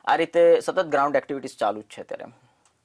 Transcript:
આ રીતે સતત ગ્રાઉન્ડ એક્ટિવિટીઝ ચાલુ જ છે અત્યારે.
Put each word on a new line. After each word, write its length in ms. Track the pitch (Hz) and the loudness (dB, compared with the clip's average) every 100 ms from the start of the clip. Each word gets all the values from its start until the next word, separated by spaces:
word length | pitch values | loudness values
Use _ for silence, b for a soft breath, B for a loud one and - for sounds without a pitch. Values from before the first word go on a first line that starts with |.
| - | 0
આ 100 | 151 | 2
રીતે 440 | 165 170 170 165 | 2 4 4 2
સતત 260 | - 170 170 | -4 -2 0
ગ્રાઉન્ડ 300 | 143 143 139 | 2 2 0
એક્ટિવિટીઝ 420 | - 139 123 - | -2 -8 -8 -4
ચાલુ 240 | 107 107 | -2 -2
જ 20 | |
છે 180 | 107 - | -10 -16
અત્યારે. 240 | - - - - _ _ _ _ | -12 -12 -12 -18 _ _ _ _